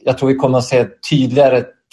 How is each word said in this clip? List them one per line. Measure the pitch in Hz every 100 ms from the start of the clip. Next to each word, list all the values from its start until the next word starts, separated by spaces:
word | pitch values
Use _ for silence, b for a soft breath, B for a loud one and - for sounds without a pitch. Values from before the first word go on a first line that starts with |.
jag | - 127
tror | 135
vi |
kommer | 135 135 127
att |
se | 123 127 117 - -
tydligare | 151 127 127 135 127 - _ _